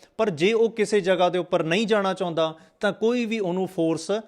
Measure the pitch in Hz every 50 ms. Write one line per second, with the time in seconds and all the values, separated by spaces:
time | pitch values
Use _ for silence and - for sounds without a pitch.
0 | - - _ - 220 214 175 135 160 196 226 220 226 226 226 226 208 196 - 208
1 | 180 180 185 175 180 180 170 180 170 - - 175 156 160 165 196 226 190 220 208
2 | 196 190 185 180 190 180 165 156 160 160 156 - - _ _ _ - 208 165 -
3 | 208 226 240 247 240 220 220 226 202 180 175 185 190 180 180 - 165 165 165 156
4 | - - 196 220 220